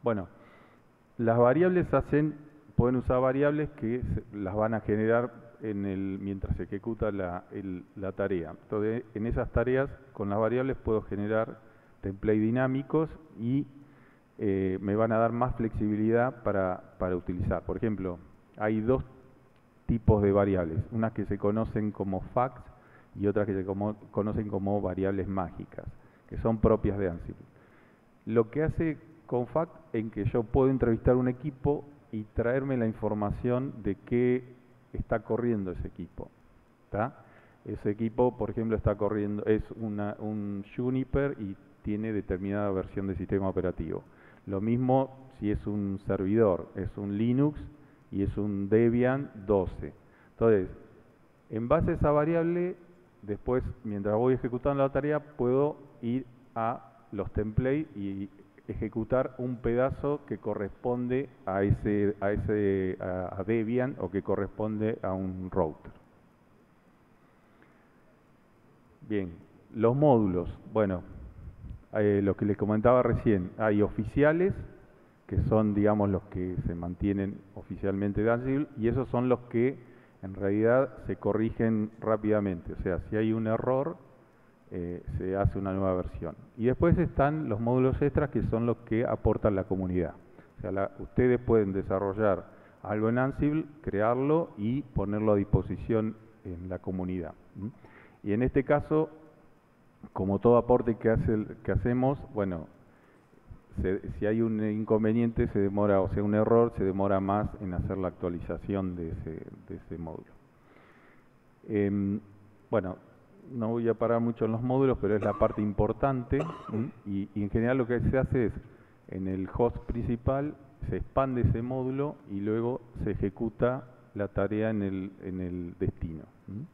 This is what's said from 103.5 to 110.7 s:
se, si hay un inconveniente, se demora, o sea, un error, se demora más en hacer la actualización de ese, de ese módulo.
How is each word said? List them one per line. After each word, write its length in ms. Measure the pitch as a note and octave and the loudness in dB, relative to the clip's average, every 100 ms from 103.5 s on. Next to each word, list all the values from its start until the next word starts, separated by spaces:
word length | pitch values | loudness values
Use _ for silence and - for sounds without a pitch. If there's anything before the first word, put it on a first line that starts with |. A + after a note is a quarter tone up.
| - _ - | -20 _ -4
se, 180 | F#2+ G2 - | -2 -2 -4
si 120 | - G#2 | -4 0
hay 160 | A2+ | 2
un 220 | A2+ G#2+ | 0 0
inconveniente, 840 | G#2+ G#2+ G#2+ A2 A2 A#2 A#2 A2+ A#2+ | -2 -2 2 2 4 2 0 0 0
se 100 | G#2 | 2
demora, 420 | G2 G2+ G#2 G2 | 0 2 4 4
o 80 | F2+ | 2
sea, 140 | G#2 | 0
un 100 | G#2 | 2
error, 400 | G#2+ A2 A#2 A#2 - | 2 6 6 4 2
se 80 | |
demora 360 | F#2+ F#2+ G2 F#2+ | 0 2 2 2
más 280 | G2 G#2 G#2+ - | 2 0 0 -4
en 140 | F#2+ F2 | -6 -4
hacer 240 | - F#2+ | -4 -2
la 80 | F2+ | -4
actualización 880 | E2+ F2+ F2 - E2+ - G2 F#2 F2 | -4 -4 -4 -6 -6 -2 -2 -2 -4
de 140 | D#2+ | -6
ese, 360 | - - D#2+ - - - | -6 -8 -10 -12 -18 -14
de 60 | F2 | -14
ese 240 | - E2 | -12 -10
módulo. 320 | E2 - - - _ _ _ | -10 -12 -16 -20 _ _ _